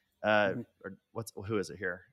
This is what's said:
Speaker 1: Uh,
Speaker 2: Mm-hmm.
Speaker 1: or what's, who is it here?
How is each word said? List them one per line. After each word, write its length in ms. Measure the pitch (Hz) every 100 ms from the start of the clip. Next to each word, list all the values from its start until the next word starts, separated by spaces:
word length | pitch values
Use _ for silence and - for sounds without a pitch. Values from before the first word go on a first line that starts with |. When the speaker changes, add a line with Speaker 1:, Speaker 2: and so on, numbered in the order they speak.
| _ _
Speaker 1:
Uh, 280 | 104 107 101
Speaker 2:
Mm-hmm. 100 | 95 107 _
Speaker 1:
or 140 | 95 98 _
what's, 200 | 113 110 - 101
who 120 | 107
is 120 | 87
it 80 | 90
here? 260 | 95 90 -